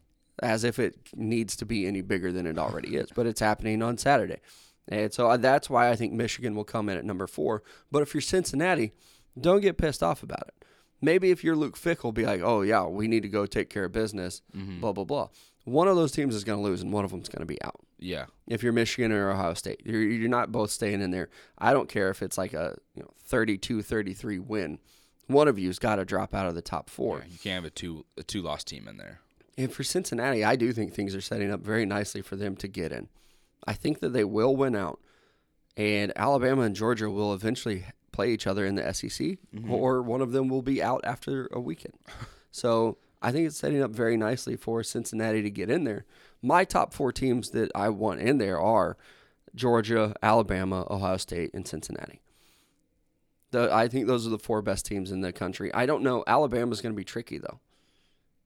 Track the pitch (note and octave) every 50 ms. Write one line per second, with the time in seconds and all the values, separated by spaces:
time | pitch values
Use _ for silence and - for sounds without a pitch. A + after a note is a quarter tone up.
0 | _ _ _ _ _ _ _ - - A#2 G#2+ A2+ A2+ A#2+ A2+ - A#2 F#2 - -
1 | - - - - A2+ G#2+ A#2 A2+ A2+ G2 - - A2 G2+ A#2 G#2 F#2 F#2+ G2+ F#2+
2 | F#2 F#2+ G#2 F#2 F2+ F#2 F2 F#2 F2 E2 D#2+ E2 D2+ - - D2+ - - - C#2+
3 | - - - A#2+ A#2 A#2 G#2+ - A2+ G#2+ G#2+ - A2 A2 G#2+ A2 A2+ A#2 A#2+ A2+
4 | - C#3 C#3+ B2 G2+ F#2 E2 - _ - - - - _ _ _ _ - - G#2+
5 | G#2+ G#2 - - A#2+ A2+ A#2+ B2 A#2 C3 C#3 C#3+ - - C3+ A#2+ A#2+ A#2+ A#2+ G#2+
6 | A2+ G2+ - A2+ A#2+ G#2+ - - A#2+ A2+ G#2 G#2+ G#2 - - A#2 G#2 G#2 F#2+ E2+
7 | - G#2 G2 F2+ F#2+ - - - D3+ A#2+ A2 G#2+ - - - - _ _ - D3
8 | D3 - - D3 - - - F#3 E3+ - - C3+ E3 F#3 F3+ C#3+ A2+ G#2+ - _
9 | _ - _ _ _ _ _ B2 A#2+ E3+ F#3+ G3+ G3+ G3 E3 - - D#3 C3 -
10 | E3 E3+ D#3 - - - - - - - - _ _ _ _ _ _ _ _ _
11 | C#3 D3+ E3+ F#3 F#3 F#3 F3+ - - E3 E3 D3+ D3+ B2 - - - F3 E3+ -
12 | - A#2+ A2 A#2 A2 G#2 G2+ F#2 F2 A#2 A#2 G#2 F#2+ G2+ A2+ G2+ F#2 E2 F2+ G2+
13 | G#2+ A2+ A2+ A2 G2+ G2+ G2 G#2 G2+ G2 - A2 F#2+ - - G#2 F#2+ F2 G2 A2+
14 | A2 G#2 G#2+ G2+ F2+ F2+ - - - _ - G2 F#2+ G2 F#2 F2 G2+ G#2+ G2 G2+
15 | F#2+ F2 C#3+ C#3 - - - - - _ _ _ _ A#2 B2 D3+ F3+ G3 F#3+ F3
16 | D#3+ C3+ - D#3 C#3+ C3+ A2 G#2 G2+ A2 G#2 G#2 G2+ G#2 F2+ F2+ - - G2+ G#2
17 | G2 F#2+ F#2+ F2 - - - - D#2+ - - - - - - - _ _ _ _
18 | - F2+ F2 D2 B1+ - _ _ _ - A#2 A2 B2 A#2+ A#2 A#2 A#2 A2 - -
19 | A#2+ A2+ G#2+ G2+ G2+ G2 G2 G2 F#2 E2 F2+ - - - - - - - A2+ A2
20 | A2 G#2 A#2 A2+ A2+ A#2+ B2 A#2+ A2+ - A2+ A#2+ G#2+ G#2+ - - B2 G2+ G2+ G2
21 | G2+ F2+ F2+ F#2 D#2+ - - - - - _ - - A#2 C3+ C#3 - - - A2
22 | G2 F#2+ F#2+ - G#2 F#2+ - - F#2 F#2+ - D#2 E2 D2+ - - - _ _ -
23 | - - _ _ - - C3+ B2 A2+ G#2+ G2+ G2 - - B2 G#2+ G2+ - A#2+ A2
24 | G2+ F#2+ F#2+ - - A2 G#2 F#2 F#2 - G#2+ G#2 F2+ D2 D#2 - _ _ _ _
25 | _ _ _ _ _ - C3 C#3+ D3+ D3 A#2 F#2+ F#2 F2+ F2+ - - A2 G#2+ G2
26 | F#2 - G2+ F2+ G2+ - - G2 G2 F2+ E2 E2+ - - - D2+ C#2+ - - -
27 | B2+ A2+ E2+ - B1 D#2+ F2 E2 - G#2 F#2 F#2 E2+ D2+ - - - F2 E2 D2+
28 | - _ _ - D#2+ - - G2+ E2+ D#2 D2 D2+ - - D#2 B1+ G1+ G#1 G#1 G1+
29 | G1+ G1+ - - _ _ _ _ _ _ _ - B2+ B2+ - - C3 - - F3+
30 | F#3 - - A#2 A#2+ C#3 C3 A2 G#2+ G#2+ C3 B2+ A2+ B2 A#2+ A2+ G#2 F#2 - -
31 | G2+ G2 F#2+ F#2+ F#2 - A#2 G#2+ G2+ G2+ G#2 - F2 G2+ G#2+ A2+ A2 G2 G2+ G2+
32 | G#2 - - G2+ F#2+ - G2 G2 G#2 G2+ F#2+ - - G2 G2 G2 E2+ D2+ C#2+ A#1
33 | - - _ _ _ _ _ _ _ _ _ _ - - G#2+ - - D3 D3+ -
34 | - D3 A#2+ B2+ G#2 G2 G#2+ G#2+ A2+ C3 C#3 C3+ C#3 C3 A#2 G#2 F#2 D#2 - -
35 | _ _ _ _ _ _ _ _ _ _ _ _ _ _ _ - G#2 G#2 G#2 G2+
36 | G#2 G2+ - - G#2 C3 C#3+ C3 B2 C3 C3+ C3+ A#2+ G#2+ G2 G2 G#2+ A#2 B2 G#2+
37 | A2 G#2 G2+ G2+ G#2 G#2 G2+ F#2+ G#2 A2 G2+ - - A#2 G2+ F#2 F#2 - - _
38 | _ _ - - G2 A#2+ A2+ G#2+ - G2 F#2+ G#2 G2 G2 G2 G2 - - F#2 -
39 | - - - - - E3 G3 - _ _ - G#2 A#2 A2+ B2 - C3 B2+ C3 B2+
40 | B2 A#2 A#2 C3 C3+ A#2+ B2 C3+ C3+ C3 C3 C3+ A#2+ C3+ C#3 - E2 A2+ C3 -
41 | - - C3 - - - C#3 C3+ B2 - - B2 B2 C#3+ E3 - - - - _
42 | _ - - - - - - - _ _ - - - A#2 A#2 A2+ A2+ A2+ - -
43 | _ _ _ _ - A2+ B2+ D#3+ E3 D#3 D3 - - C#3+ D3 C#3 C3+ A2 A2+ A2+
44 | A#2 A2+ A#2 A2+ A2 G#2+ B2+ B2 - - A#2 - - A2+ A2+ A2+ A2+ - - B2
45 | A2+ - - A2 A2+ A2 A2 A2 G#2 G#2 G2+ F#2+ F2+ G#2 C3+ E3+ D#3 A#2 G#2 -
46 | - - _ - - - _ _ - B2+ D#3 - F#3+ - - F3 - - - -
47 | D3+ B2 - - C3 C3 A#2+ B2 G#2+ - - A2+ A2 - - - G2+ A2 G#2+ G2
48 | A2 G#2+ F2 A#1 E2+ A#2 D3 C3+ G#2 G2 F#2 D#2+ F2+ G#2+ A2+ G#2 F2+ E2 - -
49 | - - - - _ _ _ _ _ - - A2+ B2+ A#2+ A#2+ A#2 G#2 A2 A#2 A2+
50 | G#2+ G#2+ G2+ - - G#2+ A2 A#2 G#2+ G2 G2 F#2 F#2+ F#2+ F#2+ F#2 F2+ - G2 F#2+
51 | G2 F#2 F#2 F#2 - - F2 F2 E2 - - - - - - D#2 - - - -
52 | - - - - _ _ _ _ _ _ _ _ _ _ _ _ _ _ _ _
53 | _ _ _ _ _ _ _ _ _ _ B2+ A#2+ A#2+ - - A2 A#2 A#2+ A#2+ C3+
54 | A2+ A#2 B2+ A#2+ A2+ A2+ A2 G#2+ - - A2+ G#2+ G2+ G2+ F#2+ F#2+ - - G#2 G2
55 | F#2 F#2+ F#2+ F#2 F#2+ F2+ F2 - G2 F#2 F#2 - G2+ F#2 - G#2+ B2 C3+ D3+ A#2
56 | B2+ C3 B2 A2+ - - A2+ C#3 D3+ C3 A#2+ A#2+ A#2+ A#2+ A2 G#2 - A#2 A2 G#2
57 | F#2 - - A#2 B2 - - C#2+ - - - - _ _ _ _ _ _ _ _
58 | _ _ _ _ _ _ _ _ _